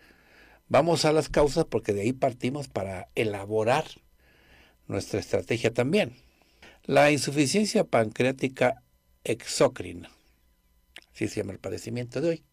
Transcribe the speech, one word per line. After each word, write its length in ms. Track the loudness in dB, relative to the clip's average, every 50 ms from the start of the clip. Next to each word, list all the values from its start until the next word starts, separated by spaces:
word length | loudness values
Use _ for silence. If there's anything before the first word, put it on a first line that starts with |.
| _ -20 _ _ _ _ _ -20 -20 -20 -20 _ _ 2
vamos 360 | 4 4 4 4 2 2 4
a 80 | 4
las 160 | 4 2 2 2
causas 360 | 2 2 4 4 2 0 0
porque 280 | 0 -2 -2 0 0
de 100 | -2 0
ahí 100 | 0 -2
partimos 560 | 0 0 -2 -2 -2 -2 -4 -4 -4 -6 -8 -6
para 400 | -6 -6 -6 -4 -6 -10 -12 -6 _
elaborar 720 | -2 -2 -2 -4 -6 -6 -2 -2 0 2 2 2 0 0 -4 -10 -20 _ _ _ _ _ _ _ _ _ _ -20 -20 _ _ _ _ _ -8
nuestra 320 | -6 -6 -4 -4 -4 -6
estrategia 520 | -4 -2 -4 -4 -2 -2 -4 -2 -2 -2
también. 440 | 0 0 0 0 0 0 0 -2 -6 -12 _ _ _ _ _ _ _ _ -20 -20 -20 _ _
La 260 | 2 4 6 6 6
insuficiencia 760 | 4 2 0 -2 0 0 0 2 2 0 0 2 2 0 2
pancreática 1000 | 2 2 2 2 2 0 0 0 0 0 0 -4 -4 0 0 0 0 0 -2 _ _ _ _ _ _ _ _
exócrina, 880 | -4 -4 -4 -4 -6 -6 0 2 2 2 2 -2 -10 -12 -12 -14 -16 -18 -20 _ _ _ _ _ _ _ _ _ _ _ _ _ _ _ _ -20 -20 _ _
así 140 | -6 -6 -4
se 80 | -4
llama 160 | -6 -8 -8
el 80 | -10 -10
padecimiento 600 | -10 -10 -10 -10 -10 -8 -8 -8 -10 -8 -6 -4
de 80 | -2 -2
hoy 160 | -4 -4 _ _